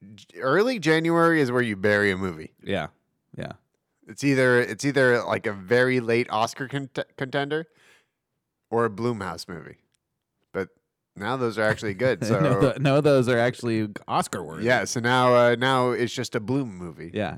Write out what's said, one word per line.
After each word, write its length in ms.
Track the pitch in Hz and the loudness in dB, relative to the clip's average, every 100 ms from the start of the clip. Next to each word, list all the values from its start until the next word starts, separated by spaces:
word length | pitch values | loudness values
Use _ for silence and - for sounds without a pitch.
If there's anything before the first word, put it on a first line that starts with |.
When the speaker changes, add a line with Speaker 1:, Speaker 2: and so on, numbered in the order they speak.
| 98 107 | -20 -20
Speaker 1:
J-, 240 | - 82 | -20 -6
early 380 | 127 165 240 240 | 0 2 0 0
January 600 | 156 160 165 170 165 160 | 2 2 2 4 4 4
is 120 | 127 | 2
where 100 | 123 | 0
you 140 | 120 98 | 0 0
bury 340 | 104 104 101 | 2 4 2
a 60 | 92 | 0
movie. 380 | 95 80 - _ | -4 -8 -14 _
Speaker 2:
Yeah. 260 | - 95 76 _ _ _ _ - | -6 -6 -6 _ _ _ _ -14
Yeah. 160 | - - _ _ _ _ - | -12 -14 _ _ _ _ -20
Speaker 1:
It's 160 | 104 | -4
either, 360 | 139 135 127 123 | 0 4 4 4
it's 240 | 110 110 | 2 -2
either, 380 | 143 139 127 120 | -2 2 4 4
like, 240 | 87 107 110 | 0 -2 -4
a 60 | |
very 480 | 98 92 120 127 127 | -8 0 2 2 0
late 280 | 113 117 123 | 0 0 0
Oscar 360 | 107 113 - 131 | -2 -2 -4 -8
cont-, 320 | 143 135 - - - | -8 -8 -10 -10 -10
contender 500 | 135 143 143 156 160 _ _ _ _ _ _ _ _ _ _ | -6 -4 -4 -6 -8 _ _ _ _ _ _ _ _ _ _
or 140 | 117 | 0
a 60 | 117 | 0
Blumhouse 560 | 98 120 110 92 82 - | -2 -4 -4 -8 -10 -12
movie. 300 | 85 76 - _ _ _ _ _ _ _ 95 92 _ _ _ _ - | -14 -16 -20 _ _ _ _ _ _ _ -8 -8 _ _ _ _ -8
Now 180 | 104 131 | -6 -2
those 220 | 120 107 | -2 0
are 40 | |
actually 320 | 110 107 110 | 0 0 -4
good, 260 | 95 127 98 | -2 -2 0
Speaker 2:
<laughs> 20 | |
No, 40 | 113 | 0
Speaker 1:
so 320 | 104 - - | 2 2 2
Speaker 2:
th-, 180 | 131 135 | 0 2
no, 220 | 135 143 | 0 2
those 280 | 147 139 123 | 4 4 4
are 100 | 120 | 2
actually 500 | 123 123 120 110 107 98 - | 0 -2 -2 -2 -2 -8 -4
Oscar 360 | 147 - 98 | -4 -4 -8
worthy. 220 | 76 78 | -10 -4
Speaker 1:
Yeah, 200 | 117 123 | 0 0
so 160 | 95 123 | 0 -2
now, 340 | 117 127 127 | 2 4 6
uh, 220 | 123 120 120 | 6 6 4
now 320 | 131 131 127 | 2 2 2
it's 220 | 113 120 | 0 -4
just 200 | - 117 | -4 -6
a 60 | 123 | -6
Bloom 360 | 101 139 123 90 | -2 -4 -4 -8
movie. 340 | 87 76 82 | -12 -12 -10
Speaker 2:
Yeah, 240 | 95 92 | -6 -6